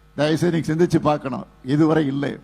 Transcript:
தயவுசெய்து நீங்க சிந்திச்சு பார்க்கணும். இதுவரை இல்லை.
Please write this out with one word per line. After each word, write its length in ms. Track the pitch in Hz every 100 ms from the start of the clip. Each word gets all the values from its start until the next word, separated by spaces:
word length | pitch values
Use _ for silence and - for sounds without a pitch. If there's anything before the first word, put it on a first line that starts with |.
| _ -
தயவுசெய்து 460 | 151 156 170 160
நீங்க 120 | 156
சிந்திச்சு 240 | 156 175 160
பார்க்கணும். 480 | 151 147 135 123 - - 127
இதுவரை 420 | 147 156 175 139
இல்லை. 300 | 139 139 -